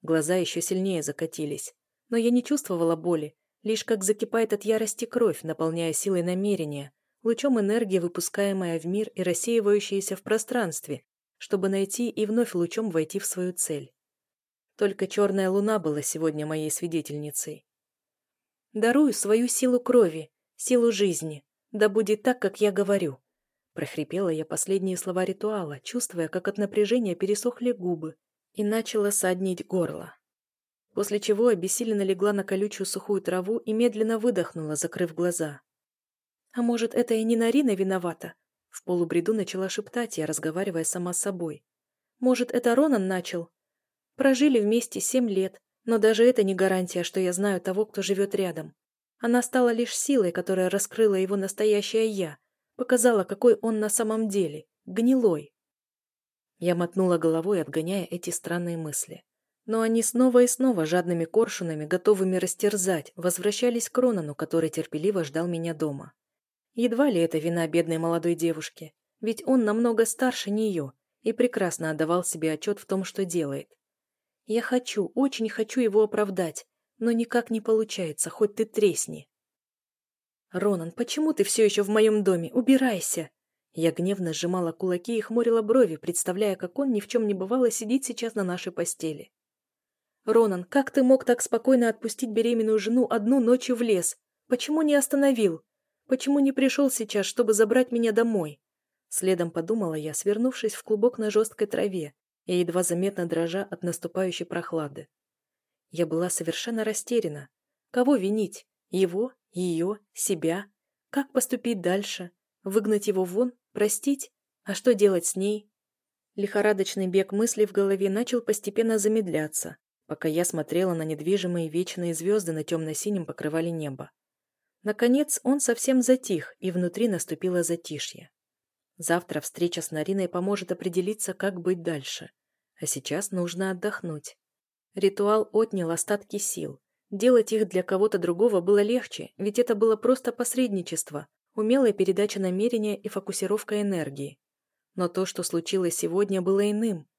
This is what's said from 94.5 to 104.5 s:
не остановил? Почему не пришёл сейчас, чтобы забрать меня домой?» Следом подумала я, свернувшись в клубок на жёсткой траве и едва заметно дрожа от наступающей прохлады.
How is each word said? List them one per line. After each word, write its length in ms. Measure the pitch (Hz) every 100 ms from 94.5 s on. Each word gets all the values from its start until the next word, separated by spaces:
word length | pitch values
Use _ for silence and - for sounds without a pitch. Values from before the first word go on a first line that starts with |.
| 247 - 302
не 140 | 302 285
остановил? 640 | 269 277 277 247 208 160 _ _ _ _ _
Почему 320 | 262 269 285
не 100 | 277
пришёл 400 | 269 262 254 285
сейчас, 360 | - 214 208 196
чтобы 260 | - 226
забрать 400 | 214 220 240 247
меня 180 | 233 233
домой?» 500 | 214 233 214 151 147 _ _ _ _ _
Следом 440 | - 185 185 170
подумала 420 | 165 165 226 190
я, 200 | 156 156
свернувшись 600 | 151 196 208 247 254 220
в 80 | -
клубок 360 | - 214 233 240
на 120 | 214
жёсткой 380 | 208 220 - 208
траве 440 | - 208 185 151 _ _ _ -
и 120 | 180
едва 240 | 175 175
заметно 440 | 175 170 190 196 175
дрожа 360 | 165 165 180
от 220 | 202 180
наступающей 600 | 180 170 170 - 190 170
прохлады. 600 | 170